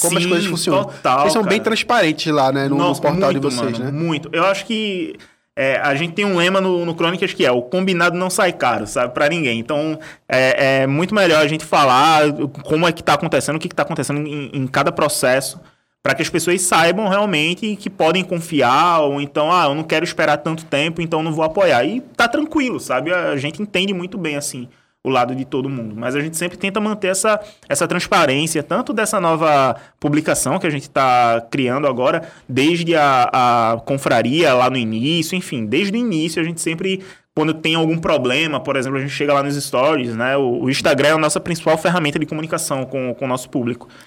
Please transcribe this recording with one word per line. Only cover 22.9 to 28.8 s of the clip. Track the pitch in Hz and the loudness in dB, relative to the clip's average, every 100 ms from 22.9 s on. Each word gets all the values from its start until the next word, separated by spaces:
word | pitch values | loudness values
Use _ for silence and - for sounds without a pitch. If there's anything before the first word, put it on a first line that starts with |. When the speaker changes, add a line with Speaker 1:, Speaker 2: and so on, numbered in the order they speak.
| - 151 | -2 0
Speaker 2:
A, | 180 160 | -2 0
a | 147 | -2
gente | 143 - | -4 -6
entende | 202 180 196 | -4 -2 -2
muito | 185 180 196 | -2 -6 -6
bem, | 160 147 | -6 -6
assim, | 143 131 120 _ _ _ | -6 -10 -14 _ _ _
o | 131 | 0
lado | 131 123 | 2 2
de | 131 | -2
todo | 135 139 139 | -4 -4 -4
mundo. | 135 110 107 | -6 -8 -8
Mas | 120 139 | -4 -4
a | |
gente | 156 165 | -4 -6
sempre | 175 - | -6 -6
tenta | 196 202 | -4 -2
manter | 214 214 185 | -4 -2 -2
essa, | 185 220 214 - - - | 0 0 0 -4 -16 -6
essa | 135 170 | -2 -2
transparência, | 180 - 196 151 135 160 160 | -2 0 2 2 2 0 -4
tanto | 143 180 | -4 -4